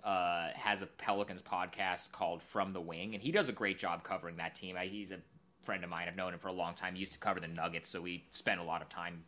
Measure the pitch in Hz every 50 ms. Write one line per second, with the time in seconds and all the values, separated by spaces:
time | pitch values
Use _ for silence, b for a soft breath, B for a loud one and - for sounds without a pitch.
0 | - 104 98 92 90 87 87 85 82 80 - - - 107 104 98 101 87 - -
1 | - - 101 101 101 101 95 90 - - - 90 92 87 - - 98 92 90 87
2 | - - - - 95 85 85 85 - - - 110 98 95 95 90 85 82 82 82
3 | 92 107 110 98 98 139 165 208 185 127 110 - 110 98 95 - - 90 85 85
4 | - - 98 92 85 85 85 82 82 82 - - - 92 92 90 92 95 98 104
5 | 101 90 95 90 - - - - - _ _ _ - - 104 95 87 87 85 82
6 | 87 87 87 95 92 92 87 85 - 95 92 90 87 85 87 - - 92 92 92
7 | 98 - - - - 104 98 92 85 82 82 82 80 87 82 82 - - - 90
8 | 85 90 90 85 - - - - - - 101 90 87 82 80 82 80 - - 90
9 | 85 87 87 85 82